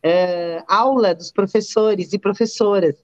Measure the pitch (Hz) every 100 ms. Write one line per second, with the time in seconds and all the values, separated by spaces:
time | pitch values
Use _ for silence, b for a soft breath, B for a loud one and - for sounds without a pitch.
0 | 160 180 180 175 170 165 165 202 254 269
1 | 208 165 - - 196 214 208 - 220 208
2 | 180 196 190 190 226 - 214 202 170 143